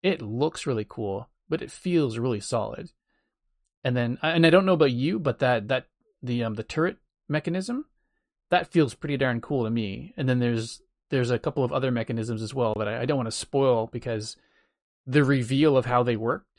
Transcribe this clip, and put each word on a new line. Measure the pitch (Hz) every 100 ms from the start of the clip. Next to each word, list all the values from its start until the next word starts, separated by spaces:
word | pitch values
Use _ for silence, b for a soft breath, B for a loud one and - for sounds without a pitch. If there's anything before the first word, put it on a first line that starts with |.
It | 180 185
looks | 110 117 151 - -
really | 117 107
cool, | - 104 98 110 _ _
but | 156
it | -
feels | - 185 175 139 113
really | 123 110
solid. | - 117 104 - - _ _ _ _ _ _ _ _ _ 131
And | 123
then, | 120 127
and | 156 165 165
I |
don't | 175 190
know |
about | 175 147
you, | 123 139 214
but | 147 117
that, | 131 120 104
that, | 127 - _ _ _
the, | 123 120
um, | 113 107
the |
turret | 110 - 170 - _ _ _
mechanism, | 151 160 175 190 247 302 _ _ _ _ _ _
that | 208 -
feels | 170 139 -
pretty | 147 139
darn | 135 117
cool | - 139 110
to |
me. | 117 107 104 156 -
And | 131
then | 123
there's, | 120 117 113 - _ _ _
there's | 139 120
a | 120
couple | - 143 127
of |
other | 135 131
mechanisms | 120 113 113 113 113
as | 110
well | 131 117 107
that | 107
I, | 117
I | 127
don't | 143
wanna | 113
spoil, | - - 139 135 117 113
because | 120 123 113 107 - _ _ _ _ _ _ -
the | 135
reveal | 139 139 117 135 156 131
of | 123
how | 123
they | 120 113
worked | 113 147 _